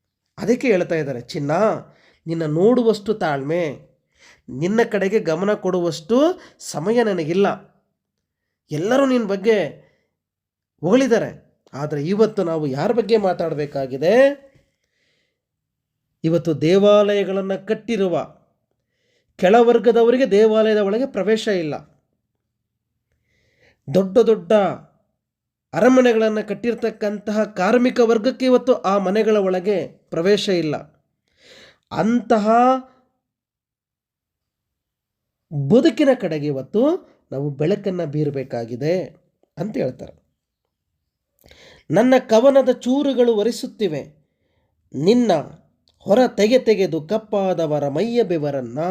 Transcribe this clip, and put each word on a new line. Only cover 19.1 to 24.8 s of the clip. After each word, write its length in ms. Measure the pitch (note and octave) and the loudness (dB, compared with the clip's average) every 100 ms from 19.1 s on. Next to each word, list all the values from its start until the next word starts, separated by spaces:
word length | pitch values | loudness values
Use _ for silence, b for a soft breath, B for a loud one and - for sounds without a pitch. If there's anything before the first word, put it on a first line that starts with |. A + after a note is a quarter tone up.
| _ _ - | _ _ -2
ಕೆಳವರ್ಗದವರಿಗೆ 960 | F3+ A3+ A#3 A#3 A3 A#3 A#3 B3+ C4 | 4 6 6 4 4 4 4 2 2
ದೇವಾಲಯದ 460 | G3 A3 A3 A3 G#3+ | 4 4 4 2 2
ಒಳಗೆ 280 | G3 G#3+ C4+ | 0 -2 -4
ಪ್ರವೇಶ 420 | G#3+ F#3 A3 A3+ | -4 -2 -2 -2
ಇಲ್ಲ. 260 | F#3+ D#3 B2+ - _ _ _ _ _ _ _ _ _ _ _ _ _ _ _ _ _ _ _ - | -4 -4 -8 -14 _ _ _ _ _ _ _ _ _ _ _ _ _ _ _ _ _ _ _ -2
ದೊಡ್ಡ 240 | C#3 F#3+ F#3+ | -2 2 2
ದೊಡ್ಡ 360 | A3 A3 E3+ G#3+ F#3+ C3+ | 4 2 2 2 2 -4